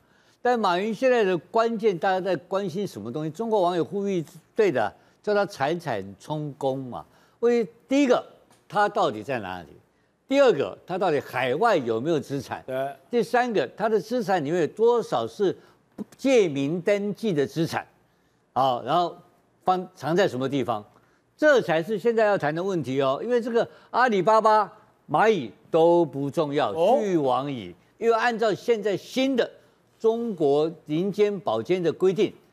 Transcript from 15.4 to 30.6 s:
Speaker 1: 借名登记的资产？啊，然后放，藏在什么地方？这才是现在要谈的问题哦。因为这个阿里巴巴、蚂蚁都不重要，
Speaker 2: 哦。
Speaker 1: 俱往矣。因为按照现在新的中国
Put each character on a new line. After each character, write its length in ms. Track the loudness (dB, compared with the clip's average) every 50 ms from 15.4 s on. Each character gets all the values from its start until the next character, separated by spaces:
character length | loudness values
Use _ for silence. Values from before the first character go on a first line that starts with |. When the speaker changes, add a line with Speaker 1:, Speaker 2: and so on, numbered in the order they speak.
| -2 -2 -2 -4 -10 -20 _ _ _ _ _ -16 -16 _ -12 -4
Speaker 1:
借 320 | 0 4 4 4 4 4
名 320 | 2 -2 -2 -2 -2 -2
登 340 | 0 0 0 0 0 -4 -6
记 160 | -4 -2 -2
的 160 | 0 0 0 -2
资 180 | 0 -2 -2
产？ 220 | -2 -2 -6 -8 -8 _ _ _ _ _ _ _ _ _ _ _ _
啊， 320 | -2 0 2 2 0 -2 -2
然 80 | -2 0
后 220 | 0 0 -2 -4 -10 -20 _ _ _ _ _ _ _ -2
放， 240 | 0 0 0 -2 -8 _
藏 180 | -10 -4 -2 2
在 140 | 2 2 2
什 100 | 0 -2
么 120 | -4 -2
地 120 | -2 -2
方？ 220 | -2 -2 -4 -4 -6 -14 _ _ _ _ _ _ _ _ _ 0
这 240 | 4 4 4 4
才 200 | 4 2 0 -2
是 160 | -2 -2 -4 -2
现 160 | -2 0 2
在 120 | 2 2
要 120 | 2 2 0
谈 160 | 0 -2 -2
的 80 | -2
问 220 | -4 -4 -4 -4 -4
题 180 | -4 -2 0
哦。 200 | 0 0 0 -2 -2
因 60 | -2
为 100 | -2 -2
这 100 | 0 0
个 160 | 0 -2 -2 -2 -6 -20 -14 -4
阿 200 | 0 2 2 2
里 120 | 2 2
巴 200 | 2 4 4 4
巴、 280 | 4 4 4 4 2 0 -6 -20 _ _ _ _ _ -2
蚂 220 | 0 2 4 4
蚁 180 | 2 0 -2 -8 -12 _ _ -2
都 320 | 2 4 6 6 6 4 2
不 260 | 0 -2 -6 -6 -4
重 240 | -2 -2 -2 -2 0
要， 200 | 0 0 0 0
Speaker 2:
哦。 260 | 0 2 4 4 2
Speaker 1:
俱 140 | 2 0 0
往 340 | 0 2 2 0 0 -2 -4
矣。 240 | -8 -8 -10 -12 -14 _ _ _ _ -4
因 120 | 0 0
为 40 | 2
按 240 | 2 2 0 0 0
照 160 | 0 0 0
现 300 | -2 0 0 0 0 0
在 140 | -2 -2 -4
新 360 | -6 -6 -2 0 0 0 2
的 160 | 0 -2 -2 -4 -16 _ _ _ _ _ _ _ _
中 380 | 0 0 0 0 -4 -6 -4
国 340 | 0 2 2 4 2